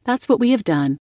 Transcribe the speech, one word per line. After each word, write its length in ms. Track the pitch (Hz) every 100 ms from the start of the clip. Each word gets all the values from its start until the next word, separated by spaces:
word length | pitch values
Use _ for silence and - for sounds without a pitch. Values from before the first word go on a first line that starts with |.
That's 260 | - 254 -
what 120 | 240
we 100 | 240
have 140 | 254
done. 340 | - 147 143 139 _